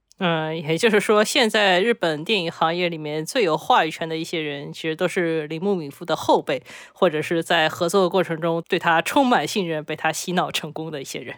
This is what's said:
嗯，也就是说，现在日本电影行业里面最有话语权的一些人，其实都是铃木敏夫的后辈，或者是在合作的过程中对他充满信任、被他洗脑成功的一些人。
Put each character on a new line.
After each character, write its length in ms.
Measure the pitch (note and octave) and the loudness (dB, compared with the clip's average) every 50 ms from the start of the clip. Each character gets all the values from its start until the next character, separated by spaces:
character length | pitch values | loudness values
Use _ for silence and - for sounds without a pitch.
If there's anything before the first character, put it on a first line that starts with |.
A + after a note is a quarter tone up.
| _ _ _ - | _ _ _ -4
嗯， 440 | G3 E3+ E3 D#3+ D#3 D#3 D#3+ E3 | -2 0 0 0 -2 -4 -6 -6
也 160 | D#3 C#3+ - - | -4 -2 0 2
就 120 | - A3+ | 2 4
是 100 | G3+ G#3 | 4 4
说， 240 | G3 - G#3+ G#3 G#3+ | 4 4 4 4 4
现 260 | - - D4 B3 A3 | 4 2 2 2 2
在 300 | - A3 G#3 G3 F#3 F3 | 2 2 4 4 4 4
日 140 | G3 A#3+ A#3 | 4 2 0
本 320 | - - E3+ D#3 D3 D#3+ | 0 0 0 -2 -2 -2
电 180 | G3 A3+ F#3+ E3+ | -2 0 0 0
影 80 | E3 | -2
行 240 | - - E3+ D#3+ E3+ | -2 0 0 0 2
业 140 | F3 F3+ F3 | 0 -2 -2
里 80 | E3+ D#3+ | -2 -4
面 280 | D#3 D3+ D3+ D#3 D#3+ | -6 -6 -4 -4 -6
最 180 | - - C4+ A3 | -4 -2 0 2
有 140 | E3 D#3 - | 2 2 0
话 280 | - - B3+ A3+ F3 | 2 2 4 4 4
语 40 | D#3+ | 2
权 200 | - - E3+ E3 | -2 -6 -6 -6
的 80 | D#3+ D#3+ | -4 -6
一 60 | D#3+ | -6
些 180 | - - E3 | -4 -4 -4
人， 320 | D#3 D3 C#3+ C#3+ D3 D#3+ D#3+ | -4 -4 -6 -8 -10 -12 -12
其 80 | - | -8
实 120 | - D#3+ D#3+ | -6 -6 -2
都 140 | D#3+ F3+ F3 | -2 -2 -2
是 400 | - G3 F3 E3 D#3+ D#3+ D3+ D3+ | 0 0 0 0 -2 -2 -4 -6
铃 160 | D#3+ D#3+ F3+ | -6 -4 -2
木 120 | G3+ G3+ | -2 -2
敏 140 | F3+ D#3 C#3 | -2 -4 -8
夫 140 | - - - | -12 -10 -6
的 100 | - D#3+ | -4 -4
后 280 | - - - D4 F3 | -2 2 2 2 2
辈， 200 | D#3 - D3 B2+ - - - - - - | 2 0 -4 -4 -4 -10 -18 -20 -20 -20
或 180 | _ - G3 F3 | _ 2 2 2
者 120 | D3+ D3+ | 4 2
是 200 | D3+ - F3 E3 | 0 0 0 -2
在 280 | D#3+ - F3 F3 D#3 D#3 | 0 2 2 2 2 2
合 180 | - - F3 E3+ | 0 0 -2 2
作 140 | G3+ G3+ | 4 4
的 80 | F#3 F3 | 4 4
过 120 | F#3 F#3+ | 4 2
程 160 | E3+ - E3 D3+ | 2 0 -2 -2
中 200 | D#3+ E3+ E3 E3+ E3 - | -2 -2 -2 -2 -2 -2
对 100 | G3 E3+ | -2 0
他 240 | - E3+ E3 E3 | 2 2 2 2
充 240 | E3 - - D4 C#4 | 2 2 2 2 4
满 220 | B3 B3 F3 - - | 4 4 2 2 0
信 180 | - G#3+ F#3 | -2 -4 -4
任、 160 | E3 D#3+ D3+ | -2 -4 -4
被 140 | D3 - D3+ | -4 -6 -6
他 160 | - - D#3+ | -4 -2 -2
洗 220 | D#3 - - - F3 | -2 -4 -4 -2 -2
脑 180 | F3+ D#3+ - | -2 -2 -2
成 220 | - - - D#3 C#3+ | -4 -6 -6 -8 -8
功 180 | - D#3+ D#3+ | -10 -10 -8
的 80 | D#3 C#3 | -8 -10
一 60 | C3+ | -10
些 160 | - - D3 | -10 -10 -10
人。 160 | C3 A#2+ - | -10 -12 -14